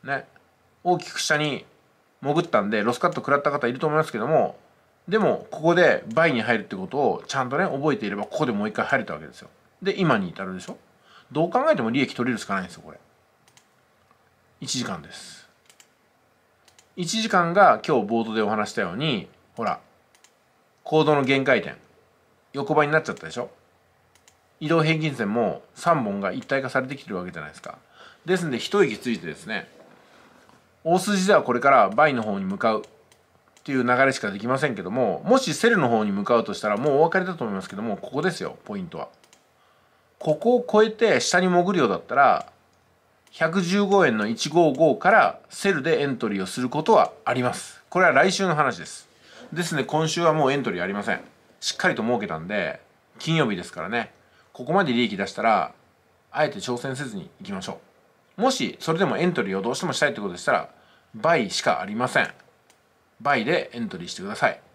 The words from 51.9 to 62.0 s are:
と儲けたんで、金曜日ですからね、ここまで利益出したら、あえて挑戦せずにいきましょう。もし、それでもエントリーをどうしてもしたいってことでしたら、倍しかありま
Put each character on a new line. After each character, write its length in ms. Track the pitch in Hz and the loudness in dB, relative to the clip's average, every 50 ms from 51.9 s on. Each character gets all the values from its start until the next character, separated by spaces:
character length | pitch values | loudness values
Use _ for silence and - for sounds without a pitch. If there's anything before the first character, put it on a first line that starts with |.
| 139 | 0
と 60 | 117 | 0
儲 160 | 107 117 123 113 | -2 -2 -2 -2
け 80 | 104 | -4
た 100 | 87 82 | -6 -8
ん 100 | 80 80 | -8 -8
で、 320 | 90 104 101 87 73 - - _ _ _ _ _ _ _ - | -6 -4 -4 -4 -4 -6 -10 _ _ _ _ _ _ _ -10
金 160 | - 160 165 | -4 -2 0
曜 140 | 160 143 113 | 0 2 0
日 80 | 101 | -2
で 60 | 87 87 | -6 -8
す 100 | - - | -12 -12
か 80 | - | -10
ら 80 | 80 90 | -8 -4
ね、 240 | 113 120 110 - _ _ _ _ _ _ _ _ _ | -4 -4 -6 -6 _ _ _ _ _ _ _ _ _
こ 100 | - 123 | -14 -6
こ 80 | 135 | 0
ま 140 | 170 196 190 | 0 0 2
で 80 | 143 117 | 2 2
利 100 | 120 120 | 0 0
益 140 | 104 101 | 0 -2
出 100 | 92 98 | -6 -6
し 60 | 98 - | -6 -6
た 80 | - | -2
ら、 320 | 107 113 113 - - - - _ _ _ _ _ _ _ _ _ _ _ | 2 2 2 2 0 -4 -8 _ _ _ _ _ _ _ _ _ _ _
あ 120 | - 135 156 | -2 -2 -2
え 40 | 139 | -2
て 100 | - 98 | -2 -8
挑 180 | 92 127 123 | -6 -6 -6
戦 180 | 117 - 139 131 | -6 -6 -8 -8
せ 80 | 131 147 | -8 -10
ず 140 | 123 107 | -10 -10
に 120 | 95 - - _ _ | -12 -14 -14 _ _
い 20 | 95 | -12
き 80 | 95 | -10
ま 100 | 101 92 | -10 -10
し 60 | 92 | -8
ょ 140 | - - - _ _ _ _ _ _ _ _ _ _ _ | -10 -12 -12 _ _ _ _ _ _ _ _ _ _ _
う。 40 | - | 0
も 100 | 214 269 | 0 0
し、 260 | 262 - 131 95 - - | 0 0 -4 -4 -6 -6
そ 140 | - - 160 | -4 -4 0
れ 60 | 170 | 0
で 60 | 196 | 0
も 120 | 143 110 | 0 0
エ 80 | 104 165 | 0 0
ン 80 | 180 170 | 0 0
ト 80 | 135 107 | 0 -2
リ 80 | 95 | -2
ー 80 | 95 98 | -4 -4
を 20 | |
ど 100 | 98 117 | -2 -4
う 40 | 117 | -4
し 60 | - | -4
て 40 | - | -4
も 60 | 165 | -4
し 80 | 131 - | -2 0
た 80 | 151 | 0
い 40 | 143 | 0
っ 20 | 113 | 0
て 80 | 113 | -4
こ 60 | 104 | -8
と 60 | 98 87 | -8 -8
で 60 | - | -4
し 60 | - | -2
た 80 | 143 127 | 0 0
ら、 160 | 87 - - _ _ _ _ _ _ _ _ - | 0 -2 -6 _ _ _ _ _ _ _ _ -12
倍 360 | 110 104 160 170 147 113 92 | -2 0 2 2 2 0 -2
し 120 | - - | -4 -2
か 200 | - 120 90 65 | 0 0 -2 -2
あ 40 | - | -2
り 80 | 98 104 | -6 -4
ま 140 | 113 | -4